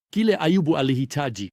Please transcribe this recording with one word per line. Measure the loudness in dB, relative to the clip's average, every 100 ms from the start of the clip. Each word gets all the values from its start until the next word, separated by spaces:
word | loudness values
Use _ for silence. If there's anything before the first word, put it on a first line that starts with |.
| _
"Kile | 0 0 2
Ayubu | 2 2 2 0
alihitaji | 0 0 -2 -4 -6 -6 -12